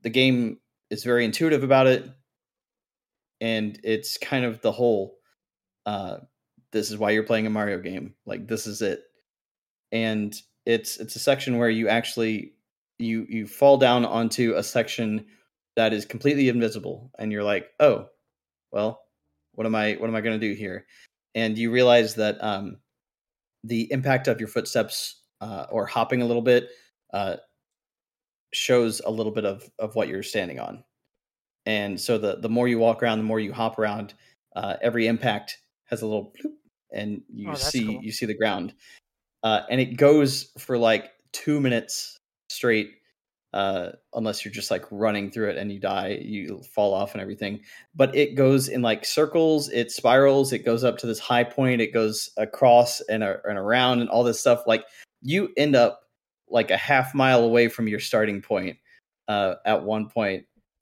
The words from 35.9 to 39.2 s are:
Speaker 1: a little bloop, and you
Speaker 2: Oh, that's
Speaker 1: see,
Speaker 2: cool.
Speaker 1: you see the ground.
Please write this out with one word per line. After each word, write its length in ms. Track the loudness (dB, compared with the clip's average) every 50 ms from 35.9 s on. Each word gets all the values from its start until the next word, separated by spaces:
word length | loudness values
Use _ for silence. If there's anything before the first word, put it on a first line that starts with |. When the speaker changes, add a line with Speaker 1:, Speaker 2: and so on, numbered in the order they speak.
| -8 -6
Speaker 1:
a 40 | -4
little 260 | -4 -4 -4 -6 -8 _
bloop, 200 | -12 -12 -12 -12 _ _ _ _ _ _ _
and 300 | -12 -10 -8 -8 -8 -10 -12 _
you 160 | -16 -12 -10 -10
Speaker 2:
Oh, 20 |
that's 180 | -6 -4 -4 -4
Speaker 1:
see, 160 | -2 -2 -4
Speaker 2:
cool. 140 | -4 -6 -8 -8
Speaker 1:
you 80 | -10
see 140 | -8 -6 -6
the 80 | -6 -2
ground. 360 | -2 -2 -2 -2 -2 -6 -10 -12 _ _ -20 -20 _ _ _ _ _